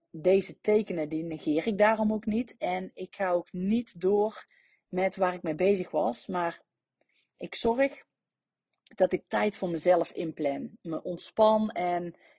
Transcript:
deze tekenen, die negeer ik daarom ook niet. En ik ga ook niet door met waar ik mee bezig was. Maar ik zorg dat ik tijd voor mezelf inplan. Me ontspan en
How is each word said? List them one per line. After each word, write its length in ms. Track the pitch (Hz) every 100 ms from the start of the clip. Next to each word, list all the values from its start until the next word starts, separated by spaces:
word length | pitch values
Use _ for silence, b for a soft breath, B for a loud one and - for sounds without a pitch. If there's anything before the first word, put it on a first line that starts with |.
| _
deze 500 | 165 185 196 190 151
tekenen, 480 | - 214 208 175 151
die 160 | 160
negeer 420 | 165 160 - 151 226
ik 120 | 196
daarom 340 | 208 220 214
ook 140 | 214 220
niet. 280 | 214 240 -
En 320 | - 185 185
ik 200 | - 185
ga 160 | - 185
ook 220 | 175 -
niet 480 | 180 190 226 233 170
door 440 | 185 208 208 - - b b b b
met 280 | 180 190 -
waar 180 | 185
ik 80 | 180
mee 120 | 175
bezig 360 | 151 185 196 -
was. 360 | 156 175 - -
Maar 360 | 180 170 - _ _ _ _ _ _ _ -
ik 180 | -
zorg 520 | - 233 240 277 - - _ _ _ _ _ _ _ _
dat 180 | - 185
ik 120 | 190 -
tijd 280 | 208 214 -
voor 120 | 180
mezelf 420 | 165 175 175 165
inplan. 600 | - 165 151 147 139 - -
Me 200 | 165 156
ontspan 680 | - 175 - - 214 220 214
en 440 | - 180 175 175 - b